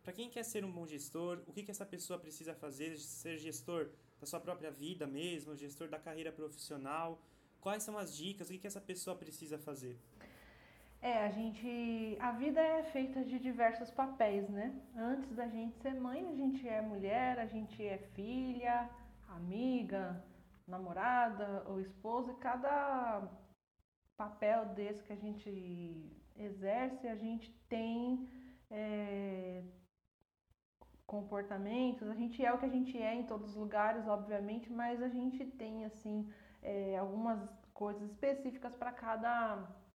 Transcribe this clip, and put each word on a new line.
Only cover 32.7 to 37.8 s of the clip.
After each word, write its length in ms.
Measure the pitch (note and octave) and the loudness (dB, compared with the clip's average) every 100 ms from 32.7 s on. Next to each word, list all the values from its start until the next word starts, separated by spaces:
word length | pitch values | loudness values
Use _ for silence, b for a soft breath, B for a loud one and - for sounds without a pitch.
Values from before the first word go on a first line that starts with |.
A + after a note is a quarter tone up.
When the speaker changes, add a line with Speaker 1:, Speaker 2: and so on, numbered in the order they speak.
| B3+ B3+ A#3+ | 4 4 2
Speaker 2:
é 180 | A3 A#3 | 2 2
em 100 | A#3+ | 0
todos 260 | G#3+ G#3 | -2 -2
os 40 | G#3 | -4
lugares, 520 | G#3 G#3 G#3 A3+ A3 | 0 4 6 4 4
obviamente, 640 | G#3 G3+ G#3 G3+ A3+ A#3 | 2 2 0 0 -2 -2
mas 300 | A#3 A#3+ A#3+ | 0 0 2
a 80 | B3 | 2
gente 340 | B3 B3+ C4 | 2 2 0
tem, 420 | C4+ - A3 A3 A3 | -4 -6 -6 -4 -6
assim, 440 | G#3+ G#3+ G#3+ G#3 B B B | -6 -2 0 -2 B B B
é, 360 | - G3+ G3 F#3+ | -2 0 2 2
algumas 420 | G3 G3+ A3+ A3 G3 - - | 2 2 2 2 -2 -10 -18
coisas 360 | - | -4